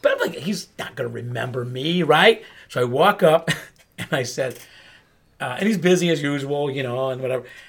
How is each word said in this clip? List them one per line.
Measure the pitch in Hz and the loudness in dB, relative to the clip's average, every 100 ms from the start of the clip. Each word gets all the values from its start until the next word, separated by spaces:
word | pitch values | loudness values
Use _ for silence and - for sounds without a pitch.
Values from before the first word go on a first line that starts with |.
but | 554 | 0
I'm | 539 | 0
like, | 440 160 | -4 -6
"He's | 156 180 - - | -6 -6 -8 -12
not | - | -10
gonna | - 120 | -6 -6
remember | 117 120 117 123 123 | -6 -6 -6 -4 -6
me, | 123 127 151 175 | -6 -4 -2 0
right?" | 151 156 208 220 - - - | 4 6 6 4 -2 -20 -8
So | 131 | -4
I | |
walk | 123 131 190 202 | 0 2 2 6
up | 175 160 - - - | 6 4 2 -6 -8
<laughs> | _ _ - | _ _ -14
and | 175 | -6
I | 147 | -4
said, | 120 - 131 - - - - - _ _ _ - | -4 -4 -6 -8 -18 -20 -20 -20 _ _ _ -10
uh, | 135 123 | -8 -2
and | 202 | 0
he's | 190 | 2
busy | 175 175 170 | 4 4 2
as | 151 | 0
usual, | 143 143 135 143 147 | 0 -2 -2 -2 -2
you | 135 | -4
know, | 127 123 131 | -4 -2 -4
and | 127 | -4
whatever. | 131 127 - - | -4 -4 -6 -20